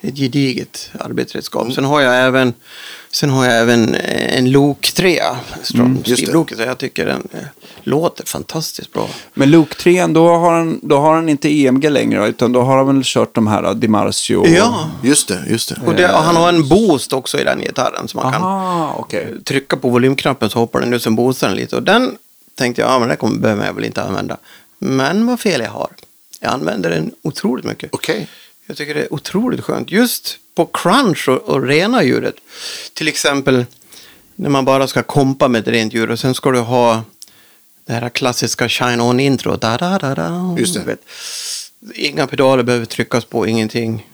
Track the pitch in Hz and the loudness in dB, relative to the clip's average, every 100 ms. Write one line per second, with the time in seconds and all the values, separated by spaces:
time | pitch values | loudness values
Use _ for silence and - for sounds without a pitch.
0 | - 143 135 135 139 120 - - - - | -8 -4 -2 0 0 -2 -8 -12 -16 -12
1 | - - - - - - 113 135 135 147 | -8 -6 -6 -6 -8 -4 -4 -2 0 2
2 | 131 123 127 131 127 117 - - - - | 4 4 4 4 2 -2 -16 -20 -20 -20
3 | - - 147 131 123 117 117 120 110 65 | -10 -2 0 2 4 4 4 4 4 0
4 | - - - - 127 139 143 139 - - | -2 -2 0 0 4 4 4 0 -4 0
5 | 185 165 - 127 - - - 120 123 131 | 2 2 -2 -4 -10 -12 -4 0 2 2
6 | - 123 - 160 151 107 117 127 135 - | 0 0 2 0 -2 -4 -6 -4 -6 -4
7 | 82 65 - - - - - - - 143 | -4 -4 -6 -12 -14 -20 -20 -12 -2 0
8 | 165 - - - - 160 160 - - - | 0 -4 -10 -10 -8 -8 -8 -12 -10 -6
9 | 53 - - - 139 160 147 - - 180 | -6 -8 -14 0 6 6 4 0 2 4
10 | 175 160 170 170 170 165 165 165 156 143 | 2 4 4 4 4 2 0 -4 0 2
11 | 151 160 165 143 151 151 135 127 151 139 | 4 2 2 0 2 2 4 4 2 2
12 | 113 104 104 117 117 123 123 135 135 139 | 2 2 0 0 2 2 4 4 4 2
13 | 127 127 110 - 110 101 85 101 110 107 | 2 0 0 2 2 2 0 0 2 2
14 | 101 101 - 95 98 165 226 226 160 - | 2 -2 0 2 6 6 4 0 -4 -4
15 | 120 147 - 95 - 117 - - 127 - | 2 2 2 -4 -2 -4 -4 -4 -2 2
16 | 175 175 156 170 170 170 143 175 220 143 | 4 4 4 4 4 4 4 4 4 2
17 | - 135 123 143 - - - - 123 - | 0 -6 -4 -2 0 -2 -4 -2 -2 -2
18 | - 117 127 131 185 196 185 175 151 - | -8 -4 -2 -2 -2 -2 -2 -4 -4 -6
19 | - 104 82 - - 135 139 151 131 120 | -6 -8 -6 -10 -4 -4 -2 -4 0 2
20 | 131 135 151 127 110 - 117 127 127 120 | 2 0 -2 -2 -2 0 0 0 0 -2
21 | 120 110 123 127 135 110 120 123 120 214 | 0 0 0 0 -2 -2 -2 -2 2 2
22 | 254 - _ _ _ - 123 120 113 127 | 0 -6 _ _ _ -4 -4 0 2 2
23 | 117 147 113 107 113 104 101 95 113 - | 0 0 -2 0 0 0 -4 -4 -6 -6
24 | 101 98 101 - - - _ _ - 135 | -4 -4 -6 -10 -14 -20 _ _ -4 0
25 | 135 190 233 240 214 147 110 - - - | 0 0 0 0 -2 -2 -4 -6 -10 -10
26 | - _ _ - - 123 156 208 - 165 | -20 _ _ -8 -4 -2 -4 -4 -2 -2
27 | 170 - 165 - 208 247 - - 156 - | -4 -6 -10 -4 -4 -4 -6 -10 -10 -10
28 | - 160 175 - - _ _ - 147 147 | -6 -6 -6 -14 -20 _ _ -12 -8 -6
29 | - 147 - 185 247 143 - - 123 180 | -6 -8 -6 -4 -2 -4 -4 -6 -2 0
30 | 240 - - - _ - 160 - 170 220 | 0 -2 -10 -14 _ -4 -2 0 0 2
31 | 254 151 - 131 - 143 127 147 196 247 | 2 0 0 0 0 -2 2 2 2 2
32 | 151 120 113 - _ - - - - - | 2 2 -2 -8 _ -16 -14 -14 -14 -6
33 | 156 - 156 139 139 127 120 _ _ - | -4 -2 0 0 2 2 0 _ _ -20
34 | - - _ - - 139 131 135 135 - | -20 -20 _ -8 0 2 4 2 2 -2
35 | 117 147 135 135 139 113 107 117 110 117 | 0 2 2 2 2 2 0 0 0 -2
36 | 113 117 135 127 147 127 117 127 120 113 | -2 -2 -2 0 0 0 2 2 4 2
37 | 113 _ - _ _ _ _ _ - 117 | -2 _ -20 _ _ _ _ _ -8 -6
38 | 120 - 131 123 120 - 120 - 127 120 | -6 -2 -2 0 -4 -2 -2 0 0 2
39 | 120 123 139 131 - - 113 120 175 190 | 2 2 2 0 -2 -2 -2 -2 -2 -2
40 | 143 135 165 175 180 175 117 - - 113 | -2 -4 -4 -4 -4 -2 -2 -4 -6 -8
41 | _ - - - - - - _ - - | _ -16 -12 -12 -10 -12 -14 _ -18 -6
42 | 147 147 139 127 131 135 120 123 113 - | -6 -2 -4 2 2 4 2 0 -2 -6
43 | 120 120 - 123 104 113 110 117 113 110 | -2 -2 -4 -4 0 0 -2 -4 -4 -6
44 | - | -10